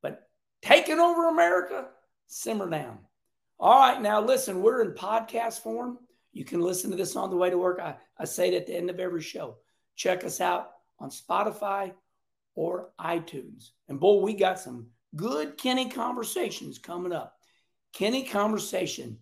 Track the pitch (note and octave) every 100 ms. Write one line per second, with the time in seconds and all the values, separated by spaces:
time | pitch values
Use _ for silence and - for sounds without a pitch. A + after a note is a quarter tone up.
0 | C3+ - _ _ _ _ - D4 D#4+ D#4
1 | E4+ E4+ E4 D#4+ E4+ F#4 - F#3+ F3 _
2 | _ _ _ - - A3 F#3 D#3 B2+ A2
3 | _ _ _ _ _ _ - C4 C4 -
4 | G#3 G#3+ G#3+ C4 - F#3 G#3 B3+ G#3 -
5 | F#3+ A3+ A3 B3 A#3 - A3+ A3+ B3 B3
6 | _ _ _ - - E3+ E3+ F3+ F#3+ F3+
7 | F#3 - F#3+ F3+ F3+ F3+ F3+ F3+ E3+ -
8 | _ _ D#3 - F3+ F3+ F3+ F3 F3 F3
9 | F#3 E3+ D3+ - C#3 A2 _ _ _ -
10 | - F3+ - - F3+ F3+ - - _ _
11 | C3+ - - F#3+ G#3+ G#3+ G#3 G3 F#3+ F#3
12 | _ _ _ _ _ - E3 F3+ - -
13 | E3 E3+ D#3+ C#3+ A2 G#2+ - _ _ C#3
14 | F3+ G#3 G3 G#3 F#3 F#3 C3 B2 A2+ _
15 | _ D3+ G#3+ C#4+ D4 - B3+ B3+ B3+ C4+
16 | A#3+ B3 A3 F#4 C#4+ - - - - F3
17 | F3+ E3 A2+ _ _ _ _ _ _ -
18 | G3+ C4 B3+ G3+ G#3 G#3+ - F#3+ E3+ -
19 | B2 A2